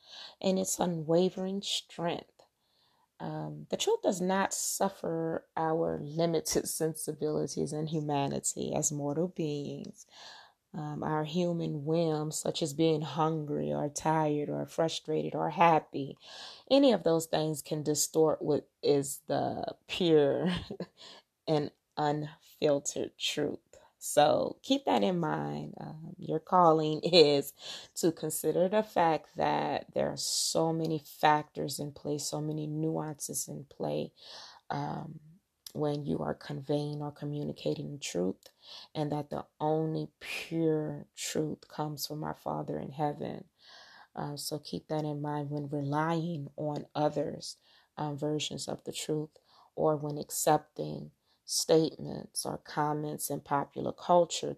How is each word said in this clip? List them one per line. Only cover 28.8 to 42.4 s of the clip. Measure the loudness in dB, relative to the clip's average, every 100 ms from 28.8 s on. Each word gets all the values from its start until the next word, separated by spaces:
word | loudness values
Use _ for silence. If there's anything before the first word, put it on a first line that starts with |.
fact | 0 4 4 4 -2 -2
that | 0 2 0 -2 -2 0
there | 0
are | -2
so | -2 -2 0 2 2
many | 0 -2 -2 -6 2
factors | 4 4 2 -6 -6 -6
in | -8
play, | -8 -6 -4
so | -4 -4
many | -4 -4 -4
nuances | -2 -2 -2 -4 -8 -8 -6 -8
in | -10 -14
play, | -8 -4 -4 -6 -10 -20 -18 -18 -14 -8
um, | -4 -4 -6 -8 -14 -18 -20 _ _ -12
when | -4 -2 -2 -2
you | -2
are | -2
conveying | -4 -6 -8 -2 -2 -2 -6
or | -8
communicating | -8 -8 -6 -6 -6 -4 -4 -6
the | -10
truth, | -6 -2 -2 -4 -10 _ -20 -20 -12 -6
and | -4
that | -4 -6
the | -8 -10 -4
only | 0 0 0 -4 -6 _
pure | -12 -10 -6 0 2 2 0 -6 -12 -10
truth | -6 -2 -4 -6 -10
comes | -6 -6 -6 -8
from | -6
our | -6
Father | -6